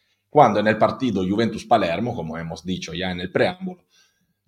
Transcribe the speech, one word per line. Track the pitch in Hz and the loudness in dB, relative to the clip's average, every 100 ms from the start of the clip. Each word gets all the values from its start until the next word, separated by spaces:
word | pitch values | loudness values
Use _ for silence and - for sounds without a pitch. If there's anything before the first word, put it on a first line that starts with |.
| _ _ _ | _ _ _
cuando | 147 131 104 | 6 6 6
en | 107 | 2
el | 110 | 4
partido | 110 - 127 95 92 | 2 2 -2 -2 0
Juventus-Palermo, | 101 113 - - 117 90 82 120 | 0 0 -2 0 2 2 -2 -4
como | 87 80 82 | -6 -8 -8
hemos | 82 82 | -10 -10
dicho | 90 92 - | -6 -6 -6
ya | 82 92 | -6 -6
en | 87 | -6
el | 90 | -4
preámbulo, | - 98 - 185 185 _ _ _ _ _ _ | -2 -2 -2 -10 -12 _ _ _ _ _ _